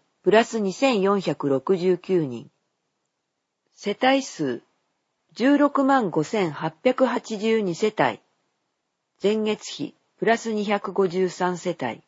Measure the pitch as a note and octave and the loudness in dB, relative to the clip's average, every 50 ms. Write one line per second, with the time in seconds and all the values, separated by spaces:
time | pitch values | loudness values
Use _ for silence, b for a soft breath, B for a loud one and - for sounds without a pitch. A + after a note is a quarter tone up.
0 | _ _ _ _ _ F3+ G3 A3 A3+ - A#3 A3+ G#3 F#3+ F3+ - C#4 C4+ A#3+ G3 | _ _ _ _ _ 4 4 4 4 2 -2 -4 -2 -4 -2 0 0 2 2 2
1 | F#3 G3 G3+ G3+ E3+ F3 C#3+ - - C#3 C3+ C3+ - - G3 E3+ F3 F#3 F3+ F3 | 2 2 0 0 0 -4 -4 -4 -2 -2 -2 0 0 0 0 0 2 0 0 0
2 | - - F#3+ F3 D#3 C3 A#2+ A2+ C#3+ - _ _ _ _ _ _ _ _ _ _ | 0 -2 0 0 0 -2 -6 -10 -12 -16 _ _ _ _ _ _ _ _ _ _
3 | _ _ _ _ _ _ _ _ _ _ _ _ _ _ _ - - G3+ G3+ - | _ _ _ _ _ _ _ _ _ _ _ _ _ _ _ -10 -6 -6 -4 0
4 | - C4 C4+ C#4 C4 - - - D#3 C3 A#2 - - _ _ _ _ _ _ _ | 2 2 2 2 0 -4 -6 -4 -4 -4 -4 -6 -8 _ _ _ _ _ _ _
5 | _ _ _ _ _ _ _ - A3 C4+ C#4+ C#4+ D4 C#4+ C#4+ C#4 C4+ C4+ C#4 C4 | _ _ _ _ _ _ _ 0 2 4 4 6 4 2 2 2 2 4 4 2
6 | A3+ F3 - D#3+ D3+ - - G#3+ F#3+ D#3+ D3 - - E3 - _ - B3+ B3+ - | 2 0 0 -2 -2 0 0 0 0 -2 -2 -4 -6 -8 -8 _ 0 0 2 2
7 | C4 A#3 A#3 A3+ - - A3 F#3+ G#3 A3+ A3+ A3 G#3 F#3 E3 - A3 G#3+ G#3+ - | 2 0 0 -4 -6 -6 -8 -4 -2 0 0 0 0 -2 -2 -2 -2 -2 0 2
8 | D3 B2 G#2 - _ _ _ _ _ _ _ _ _ _ _ _ _ _ _ _ | 0 0 0 -4 _ _ _ _ _ _ _ _ _ _ _ _ _ _ _ _
9 | _ _ _ _ - G3 G#3+ A3 G#3+ G#3+ G#3+ G#3 - - - - - - - _ | _ _ _ _ -2 0 0 0 0 -2 -4 -4 -6 -12 -10 -10 -10 -10 -12 _
10 | _ _ _ _ F#3 G#3+ A3+ A3+ - A3+ A3 G#3+ G#3 G#3 G#3 G3+ - G3+ F3 G3 | _ _ _ _ 0 0 0 0 0 -4 -4 -4 -2 -2 -4 -4 -4 -4 -2 0
11 | G3 F3+ E3 F#3 F#3 F3 - - F3+ F3+ F3+ E3+ - F3+ D#3+ - C3 A#2+ A2 - | 0 0 0 0 -2 -2 -2 -2 -2 -2 -2 -4 -6 -6 -6 -4 -6 -6 -6 -10
12 | _ | _